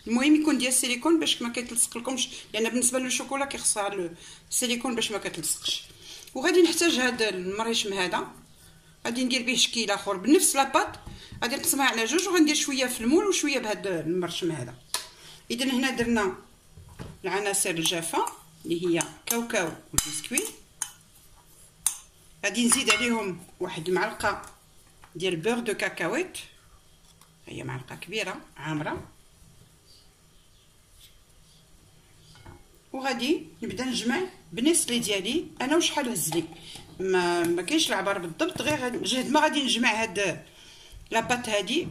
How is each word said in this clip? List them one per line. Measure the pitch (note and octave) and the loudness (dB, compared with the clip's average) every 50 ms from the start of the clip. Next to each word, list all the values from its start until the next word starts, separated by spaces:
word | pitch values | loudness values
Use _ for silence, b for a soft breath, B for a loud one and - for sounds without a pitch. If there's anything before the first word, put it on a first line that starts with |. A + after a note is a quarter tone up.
| - | -4
المهم | G#3+ A#3 B3 C4+ D4+ D#4 D4+ | 0 2 4 6 8 6 6
يكون | D4+ D4+ C4 | 6 4 2
ديال | A#3+ B3 B3+ | 4 2 2
السيليكون | B3+ - C4+ A#3+ B3 A#3+ D4 D#4+ E4+ D#4 | 2 2 2 0 -2 0 4 4 4 4
باش | D4 - - - | 4 2 0 0
ما | A#3+ A#3 | -2 -4
كيتلصق | - B3+ A#3+ A#3+ A#3 A3+ - - - | -4 -4 -6 -4 0 0 0 0 -2
لكمش، | A#3 A#3+ C4 C4 - - B B B B B - | -8 -6 -4 -2 -2 -4 B B B B B -2
لان | G#3+ A3+ A3+ | -2 -2 0
بالنسبه | A3+ B3 B3 B3 B3+ B3+ | 0 2 0 2 0 0
للشوكولا | B3+ B3+ B3 - B3 - C4+ C4+ C#4 | -2 -2 -2 -4 -2 -4 -2 -4 -2
كيخصها | C#4 - - - - - G#3+ G3 G3+ | -4 -6 -4 -2 -2 -2 0 -2 -4
لو | G3+ F#3 F3 E3 E3+ B B B B B B B | -4 -4 -6 -6 -8 B B B B B B B
السيليكون | - - B3+ A#3 A#3+ A#3+ B3+ C4 A3+ | -4 -2 0 0 -2 -2 -2 -2 -2
باش | A3 A3+ A3+ | -2 -2 -2
ما | G#3 | -4
كتلصقش. | F#3+ - F3 - E3 - - - - - - - - - - B B B B B B B B B | -6 -6 -6 -8 -6 -4 -6 -6 -4 -2 -4 -4 -4 -6 -14 B B B B B B B B B
وغادي | B3+ C4 F4+ E4 F#4 | -2 0 4 6 6
نحتاج | E4 D#4+ - - F4 E4 A#3 B3 | 6 6 4 2 2 2 4 4
هاد | B3+ B3 A#3+ - | 2 0 2 2
المريشم | A3 G#3 F#3 F#3 F3+ F#3 G3 G#3+ A3+ A#3 A3+ - A3 G3+ G3 | 0 0 0 -2 -4 -4 -4 -2 -2 0 0 -2 -2 -2 -2
هذا، | F#3+ F3+ F3 G#3+ B3 - - - - - b b b b b b b b b b b - | -2 0 0 0 -2 -4 -6 -12 -20 -20 b b b b b b b b b b b -6
غادي | A#3+ A#3 C4 B3+ | -4 -2 0 0
ندير | A#3+ C4 B3+ A#3 | 2 0 0 0
به | B3 B3 | 0 2
شكل | - - - - A#3 G#3+ - | 2 2 2 2 -2 0 0
اخر | - - - - - | 0 0 0 -4 -4
بنفس | F3+ F#3 B3 D#4 F#4 - - - | 0 6 6 6 8 8 4 4
لاباط، | C#4 C4+ C4+ - E4+ G#4+ - - - B B B B B B B B A#3 | 4 2 4 4 2 2 2 -4 -12 B B B B B B B B -4
غادي | A#3+ C#4 | -2 -2
نقسمها | - - D4 C#4+ C4+ C4+ | -2 0 0 2 4 4
على | B3 A3 A#3 A3+ | 2 4 2 0
جوج | A#3 D4 F#4+ F#4 | 2 2 0 2
وغندير | G4+ F4+ F4 D4+ D4+ D4+ | 4 6 6 6 6 6
شويه | D4 - C#4+ C4+ C4 B3+ | 2 0 0 0 0 0
في | B3 B3 - | 0 -2 -2
المول | A3 B3 D4+ G4 G#4+ | 2 4 4 6 6
وشويه | G4 E4 - D4+ C#4 C#4 A#3+ | 4 2 2 2 0 0 0
بهاد | - G#3+ G3+ F3+ F#3 | 0 -2 -4 -4 -2
المرشم | G3 F3 D#3 D3+ D#3+ F3+ F#3 F3 E3 - - F#3 E3 | -2 -2 -2 -2 0 0 0 -2 -2 -4 -4 -2 -2
هذا. | D#3 C3 B2 - - - - - B B B B B B B B B B B - | -2 -4 -8 -10 -12 -18 -10 -6 B B B B B B B B B B B -6
اذا | A#3 A#3+ C4 | -4 -2 0
هنا | C4+ B3 B3 C4+ C4 | 0 2 2 0 0
درنا | A#3 A#3 A3+ A#3 A#3 G#3+ G3 F#3 - - - - - - _ - - - - - - - - - - - - | 0 0 0 2 2 2 2 0 -2 -4 -16 -20 -20 -20 _ -20 -20 -20 -20 -20 -16 -14 -14 -14 -14 -8 -6
العناصر | F3+ F#3 G3+ G#3 G3+ G3 - - F#3+ | -2 -2 0 0 0 0 0 0 0
الجافه | E3 E3 D#3+ - F3+ E3 E3 - C4+ D#4 - - - - - - - - - | -2 0 0 0 0 0 -4 -2 0 0 0 -2 -4 -12 -20 -20 -20 -14 -6
اللي | - E3+ E3 F3+ | -4 -4 -2 0
هي | F3 E3 E3 - - - - - | 0 0 0 0 -4 -8 -16 -4
كاوكاو | - A#3 A#3 A#3 - A#3 G3 E3+ D3+ - - - - - | -2 -2 -2 -2 -2 -2 -2 -2 -2 -6 -10 -14 0 0
والبسكوي، | - - - - - - - B3 - A4 - - - - - _ - - - - - - - - - - - - - - - - - - - _ _ - - - - - - _ - - - - - - | 0 0 0 -6 -8 -6 -2 -2 -2 -2 -4 -10 -16 -20 -20 _ -12 -12 -12 -12 -20 -20 -20 -20 -20 -20 -20 -20 -20 -20 -20 -20 -20 -20 -20 _ _ -4 -4 -4 -4 -16 -20 _ -20 -20 -20 -16 -6 -6
غادي | G3+ F#3+ A#3+ A#3+ | -4 0 2 2
نزيد | A3+ - C4+ - G#3 | 4 2 2 4 4
عليهم | A3 A3 B3 A#3+ A#3 A3+ G3+ F#3 E3 E3+ - - - - | 4 4 4 2 0 0 -2 -4 -6 -8 -14 -20 -8 -8
واحد | F3+ F3 - E3+ D#3 | -8 -6 -6 -6 -2
المعلقه | F3+ F#3 F3 G#3 A3+ A3+ - A3+ G3+ F#3+ - - - - - - - - - - - - - - - - | 0 0 0 0 -2 -2 -2 -2 -2 -2 -2 -8 -16 -20 -20 -20 -20 -20 -20 -20 -20 -20 -20 -20 -18 -10
ديال | D#3 F#3 F#3 F3 | -4 -2 -2 -2
بور | D#3+ D#3+ A3+ B3 A#3+ | 0 0 0 0 0
دو | - G#3+ F#3+ | -2 -4 -2
كاكاويت، | - G#3 F#3+ - - F3 E3+ A3+ D#4+ F#4 - - - - - - - - - - - _ - - - - - - - - _ _ _ - | -2 -2 -4 -2 -4 -4 -2 -2 -2 -4 -4 -8 -16 -16 -16 -20 -20 -20 -20 -20 -20 _ -20 -20 -20 -20 -20 -20 -20 -20 _ _ _ -18
هي | - - G#2+ C3 | -14 -12 -10 -10
معلقه | C3 B2+ B2+ - - C#3 | -8 -10 -10 -12 -14 -16
كبيره | D#3 - E3+ G#3 A3 F#3+ F#3 G#3 - - - - | -16 -12 -8 -6 -6 -4 -6 -8 -10 -14 -20 -18
عامره، | - C#3+ D#3 D#3 D3+ D#3 A3 E4 - - - - - - - - - - - - - - - - _ _ - - - - - _ _ _ _ _ - - - - - _ _ _ _ _ _ - - - - - - - _ - - - - - - - - - - - - - - - - - - - - - - - - - - - - - - _ - - | -12 -6 -6 -4 -4 -4 -4 -6 -8 -10 -16 -20 -20 -20 -20 -20 -20 -20 -20 -20 -20 -20 -20 -20 _ _ -20 -20 -20 -20 -20 _ _ _ _ _ -20 -20 -20 -20 -20 _ _ _ _ _ _ -20 -20 -20 -20 -20 -20 -20 _ -20 -20 -20 -20 -20 -20 -20 -20 -20 -20 -20 -20 -20 -20 -20 -20 -20 -20 -20 -20 -20 -20 -20 -20 -20 -20 -20 -20 -20 -20 _ -12 -10
وغادي | C4 C4 C4+ B3 - A#3+ C#4+ F4 - - - - - A3+ | -4 -2 -2 0 0 2 2 2 0 0 -12 -14 -10 -8
نبدا | F#3+ F#3+ A#3 B3+ | -8 -6 -4 -4
نجمع | C4 A#3 - A3 A#3+ C4+ F4+ F#4 - - - - - | -4 -4 -2 0 0 0 0 -2 -4 -6 -18 -18 -10
بنسلي | E3+ A3 B3+ D#4+ E4+ - - - A#3+ A#3 | -4 2 4 4 4 4 2 2 0 0
ديالي | - G#3 G3+ F#3+ F3+ A3+ C#4 F4+ - - - - | 2 0 0 0 0 0 -2 -2 -2 -4 -6 -4
انا | B3 C4+ D#4 | 0 4 4
وشحال | E4+ - - - D4 B3+ A#3+ | 4 4 2 0 0 -2 0
هز | A#3+ D#3+ - D#3 E3 | -2 -2 -2 -2 -2
لي، | - D#3+ - - B B B B B B B - - | -2 -4 -4 -14 B B B B B B B -10 -6
ما، | F#3+ F#3+ F#3 F3+ F3 F3 F3 F3 E3+ | 0 2 2 2 4 2 2 2 2
ما | E3+ F3 F3+ | 2 0 0
كاينش | F3+ - D4+ D#4+ - C4 | 0 0 2 2 2 2
العبار | G#3+ F#3+ F#3 G3 G3+ | 2 0 0 0 -2
بالضبط، | F#3+ F3 E3 D#3+ - E4 F4+ - - | -2 -4 -8 -2 -2 -2 -2 -2 -2
غير | A#3 D4+ D4+ C4 | -2 -2 0 0
غادي | B3 B3 A#3+ | -2 -4 -4
جهد | - F#3 F#3+ B3 B3+ B3 - | -2 -2 0 0 0 0 2
ما | C#4+ D4+ | 4 4
غادي | D4+ D4+ B3 D4 C4+ | 4 4 4 2 0
نجمع | A#3 - A#3 B3+ A#3 G#3+ A3 | 0 0 2 2 2 2 2
هاد | A3+ G#3+ F3 G3+ G3+ E3+ C3+ - - B B B B B B B B B B B B - | -2 -2 0 0 0 0 -2 -4 -12 B B B B B B B B B B B B -2
لاباط | G#3+ A3+ A3+ - B3 A#3+ A#3+ A3 | -2 -2 0 0 -2 -2 0 -2
هادي | G#3+ G#3 F#3 G3+ C4+ F4 - - | -2 -2 0 0 -2 -2 -2 -2